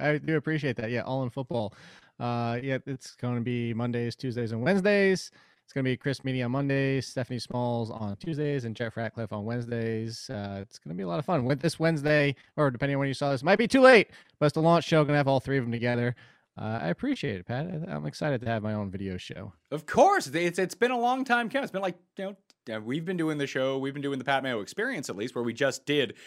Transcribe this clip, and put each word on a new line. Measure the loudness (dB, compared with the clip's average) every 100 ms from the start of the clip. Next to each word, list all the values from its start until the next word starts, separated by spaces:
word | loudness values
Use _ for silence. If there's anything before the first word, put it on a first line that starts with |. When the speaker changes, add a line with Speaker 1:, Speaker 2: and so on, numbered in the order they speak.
Speaker 1:
I | 0 0
do | 0 -2
appreciate | 0 -2 -2 -2
that. | -2
Yeah, | -4
All | -2 -2
in | -4
Football. | -6 -4 -4 -4 -8 -20 -20 _ -8
Uh, | -4 -2 -2 -2
yeah, | -2 -4 -4
it's | -10 -10 -6
gonna | -2 -2
be | -2 -2 -2
Mondays, | -2 -2 -2 -4 -4
Tuesdays, | -6 -4 -4
and | -2
Wednesdays. | 2 2 4 4 4 2 -2 _ _ _
It's | _
gonna | -2
be | -2 0
Chris | -2 -4
Meany | -2 -2
on | 0
Mondays, | 0 0 2 2 0 -2
Stephanie | -6 -4 -6
Smalls | -6 -4 -2 -2 -4
on | -6 -6 -6
Tuesdays, | -6 -4 -2 -2
and | -4
Jeff | -6 -6 -4
Ratcliffe | -6 -6 -8
on | -6
Wednesdays. | -4 -4 -4 -4 -2 -2 -4 -8 -10
Uh, | -8 -6 -8
it's | -10 -14
gonna | -12
be | -8
a | -6
lot | -4
of | 0
fun. | 0
With | 2 0
this | -2 0
Wednesday, | 0 2 2 4 4 0 -6 0
or | 0
depending | 2 -2
on | 0
when | 0
you |
saw | 0 0
this, | 0
might | 4 4
be | 6
too | 8
late, | 10 10 8 -4 -16 0
but | 2
it's |
the | 4
launch | 6 6
show. | 6 4
Gonna | 6 4
have | 4
all | 2
three | 2 -2
of |
them | 0
together. | -2 0 2 0 -2 -10 _ _ -10
Uh, | -6 -4
I | -2
appreciate | -2 -2 -2 -4 -6
it, | -4
Pat. | -6 -4
I, | -6 -6
I'm | -6 -6
excited | -4 -2 -2
to | -2
have | -2
my | -2
own | -4 -4
video | -6 -6 -8
show. | -10 -12 -14 -16 -10
Speaker 2:
Of | -10
course. | -2 6 6 6 0
It's, | -2 0 0
it's | -2
been | 0 0
a | 2
long | 0 0
time | 2 0 0
coming. | -4
It's | -4
been, | -4
like, | -4 -6 _ -10
you |
know, | -10 -10 _ _ -8
uh, | -8
we've | -4 -4
been | -2 -2
doing | 0 0
the | -2
show, | 0 0 0
we've | -4
been | -4
doing | -4 -4
the |
Pat | 0 0
Mayo | 0 -4
Experience, | -4 -6 -4 -4 -6
at | -6
least, | -6
where | -4
we | -4
just | 0 0 0
did | -2 0 0 -2